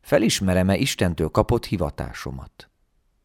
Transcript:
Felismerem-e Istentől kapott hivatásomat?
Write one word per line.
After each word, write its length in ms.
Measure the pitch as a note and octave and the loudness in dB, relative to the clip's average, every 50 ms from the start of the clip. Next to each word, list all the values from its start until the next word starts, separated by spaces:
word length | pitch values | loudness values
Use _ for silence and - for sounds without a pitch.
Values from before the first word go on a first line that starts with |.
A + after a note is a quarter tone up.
Felismerem-e 720 | _ - C#3+ F3 - F#3 - - G2 F#2+ F#2 F#2 F#2 F#2+ G2 | _ 2 2 4 4 2 0 0 0 2 2 4 4 4 2
Istentől 540 | - C3 C3+ - - G#2 F2 E2+ - E2 D#2 | 2 0 -2 0 0 0 0 0 0 -2 0
kapott 360 | - A2 G#2+ - A#2+ A2+ - | 2 0 2 2 0 -2 0
hivatásomat? 1040 | - A2+ F2 E2 D2 - - C2+ A#1+ - - - - C2+ C2 - - _ - - _ _ _ _ _ _ _ _ _ _ _ | -4 -4 -2 -2 -4 -4 -8 -10 -10 -10 -12 -12 -10 -12 -12 -14 -16 _ -20 -20 _ _ _ _ _ _ _ _ _ _ _